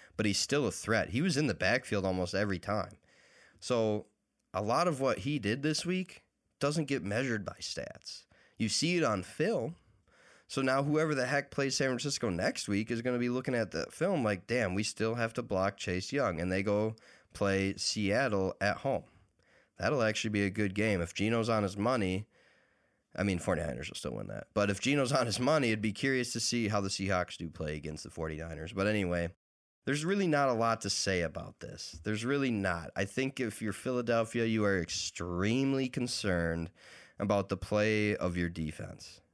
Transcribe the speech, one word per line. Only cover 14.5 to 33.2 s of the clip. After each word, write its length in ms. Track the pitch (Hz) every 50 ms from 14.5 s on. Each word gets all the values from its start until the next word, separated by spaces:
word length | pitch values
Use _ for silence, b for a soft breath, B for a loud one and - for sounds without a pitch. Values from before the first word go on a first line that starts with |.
| 117 127 110 92 90
we 80 | 101 107
still 320 | - - - 110 113 117
have 180 | 120 117 113 -
to 100 | 127 120
block 340 | 107 104 92 95 101 101
Chase 340 | - - 104 90 92 - -
Young." 280 | 139 143 127 101 85 78
And 120 | 87 92
they 120 | 92 98 98
go 320 | 104 101 104 110 110 110 B B B B B B B -
play 420 | - 104 98 98 98 95 98 98
Seattle 800 | - - - - 110 101 98 101 123 139 127 104 98 95 92 - -
at 180 | 95 104 -
home. 260 | - - 135 123 87 - - - - _ _ _ b b b b b b b b
That'll 240 | - 87 110 151 131
actually 300 | 113 110 104 - - 113
be 120 | 104 101 101
a 60 | 98
good 240 | 92 107 107 98 92
game. 280 | 101 107 110 101 90
If 120 | 85 - -
Geno's 360 | - 101 110 117 117 110 120
on 120 | 113 107
his 160 | 101 92 98
money, 480 | 101 104 120 131 120 98 90 92 98 110 b b b b b b b b b b b b b b b b b -
I 60 | -
mean, 160 | 98 104 92
forty-niners 520 | 87 - - 90 78 82 78 62 60 78 -
will 60 | -
still 200 | - - 65 58
win 120 | 52 50
that. 200 | 50 52 53 - - _
But 160 | 101 104 101
if 80 | 98 92
Geno's 320 | - 131 143 143 135 120
on 160 | 147 131 123
his 120 | 117 101 123
money, 320 | 127 139 160 151 131 113
I'd 100 | 110 107
be 100 | 104 110
curious 420 | 98 - 135 135 135 127 120 120 -
to 60 | 117
see 300 | - - 120 120 113 101
how 120 | 110 101
the 80 | 98 95
Seahawks 480 | - - 95 95 95 90 87 - -
do 120 | - 85 80
play 260 | - - 80 76 78
against 300 | 76 71 78 78 - -
the 40 | -
forty-niners. 640 | - 82 80 80 78 78 82 82 80 76 80 82 -
But 140 | 95 98
anyway, 420 | 107 107 104 95 87 87 87 85 85 - _ _ _ _ _ _ _ _ _ _
there's 200 | 131 139 147 156
really 220 | 175 202 202 196
not 220 | 170 151 143 139 131
a 40 | 120
lot 280 | 110 117 113 113 -
to 80 | - 101
say 320 | - - - 98 95 87
about 380 | 85 80 - 85 82 - - _
this. 400 | - - - - - - - - -
There's 220 | 104 107 104 113
really 260 | 123 143 143 135 127
not. 380 | 113 101 98 92 85 85 80 - -
I 100 | - 98
think 340 | 95 - 127